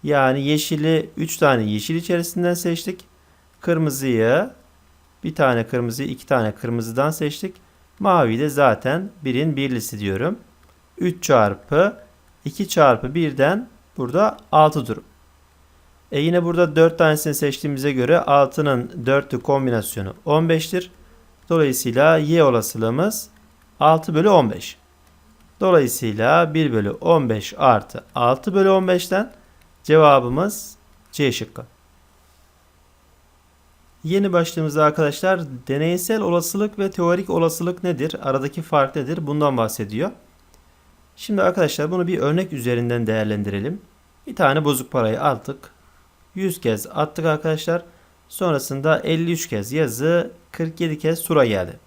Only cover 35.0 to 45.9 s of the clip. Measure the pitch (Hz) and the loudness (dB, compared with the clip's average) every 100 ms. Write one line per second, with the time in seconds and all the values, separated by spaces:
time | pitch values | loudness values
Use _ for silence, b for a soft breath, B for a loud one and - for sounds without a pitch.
35 | 151 143 185 185 156 123 127 139 160 175 | -2 0 -2 -2 -4 -12 -6 -2 -2 -2
36 | 175 220 196 175 170 196 208 208 196 190 | -2 -2 0 -2 -2 -4 -4 -2 -6 0
37 | 170 180 185 170 165 160 170 175 180 143 | 0 0 0 0 0 0 -6 -4 -4 -4
38 | 151 - 139 135 139 - 156 151 135 156 | -4 -4 -4 -2 -4 -8 -2 0 0 -2
39 | 131 165 147 147 147 127 110 - 104 107 | -6 -6 -4 0 0 0 -2 -4 -8 -4
40 | 180 - _ _ _ b b b b b | -6 -8 _ _ _ b b b b b
41 | _ _ - 202 185 185 156 - 151 180 | _ _ -6 0 0 0 -2 -2 -4 -2
42 | 175 180 139 160 185 143 117 120 120 120 | -2 0 0 0 -2 -6 -2 -2 -2 -2
43 | 110 110 107 104 101 101 117 196 _ _ | -2 -2 -2 -2 -4 -4 -6 -8 _ _
44 | _ _ - - 151 143 147 131 131 135 | _ _ -16 0 2 2 0 -2 -2 -2
45 | 110 113 147 117 - 135 - _ _ | 0 0 -2 -2 -8 -14 -16 _ _